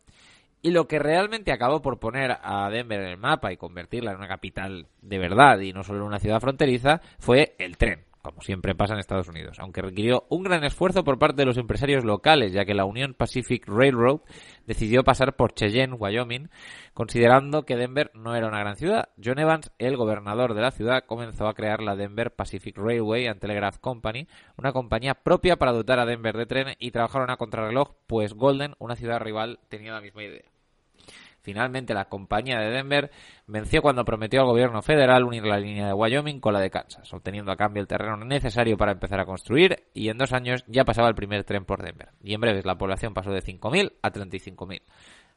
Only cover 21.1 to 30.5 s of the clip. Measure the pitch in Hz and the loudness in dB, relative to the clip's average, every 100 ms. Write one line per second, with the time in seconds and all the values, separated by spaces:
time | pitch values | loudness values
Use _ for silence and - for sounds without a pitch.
21.1 | 117 117 - 107 107 107 107 107 98 101 | -8 -8 -4 -4 -2 -4 -2 -2 -4 -6
22.1 | 104 117 - 98 98 - - 107 120 107 | -4 -6 -6 -8 -8 -12 -6 -2 0 0
23.1 | 113 123 98 104 104 98 - 131 120 110 | 0 -2 -6 -4 -2 -2 -4 -8 -6 -8
24.1 | 117 170 - - - 135 127 117 113 135 | -8 -12 -20 -20 -6 -4 -4 -4 -4 -2
25.1 | - - 175 180 170 135 117 107 127 117 | -2 2 4 4 4 4 2 2 2 2
26.1 | 117 113 107 117 131 135 - 120 117 117 | 0 -4 -4 -2 -2 -2 -6 -6 -2 -2
27.1 | 135 127 127 110 110 110 123 143 - - | -2 -4 -4 -6 -4 -2 0 -2 -4 -4
28.1 | 113 104 107 135 139 143 143 113 117 117 | -2 -2 2 2 2 -4 -10 -12 -8 -6
29.1 | 117 113 107 113 117 _ 104 110 110 104 | -4 -4 -6 -6 -8 _ -16 -14 -14 -14
30.1 | 104 104 62 50 | -16 -16 -16 _